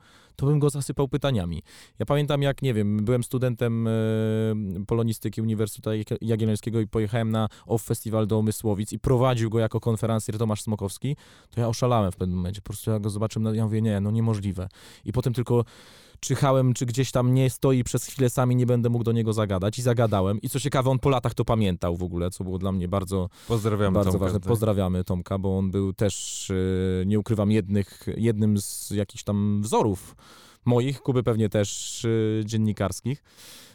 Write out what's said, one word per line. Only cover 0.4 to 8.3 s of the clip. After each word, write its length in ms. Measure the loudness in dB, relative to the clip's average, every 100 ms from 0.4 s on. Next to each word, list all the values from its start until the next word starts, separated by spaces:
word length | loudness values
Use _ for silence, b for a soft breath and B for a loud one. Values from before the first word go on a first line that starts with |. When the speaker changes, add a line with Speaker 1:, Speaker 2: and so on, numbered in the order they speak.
| 2
Speaker 1:
bym 140 | 4
go 100 | 2
zasypał 380 | 0 -4 -2 -2
pytaniami. 560 | 0 0 0 -2 -6 -10 B B B
Ja 60 | 0
pamiętam, 360 | 2 2 2
jak, 200 | 0 0
nie 120 | 0
wiem, 320 | 0 2 2 2
byłem 180 | 0
studentem, 640 | 0 -2 -2 0 0 0 0
e, 40 | 0 0 0 0 0 0 -2 -4 -6 -2
polonistyki 540 | 0 0 -2 -6 -4
Uniwersytetu 760 | -2 0 -2 -4 -4 -4 -4 -4
Jagiellońskiego 580 | -2 0 0 0 -2 -2
i 80 | -2
pojechałem 440 | -2 -2 0 0
na 160 | 0 -2 B B
OFF 180 | -2
Festival 440 | -2 -6 -2 0
do 140 | 2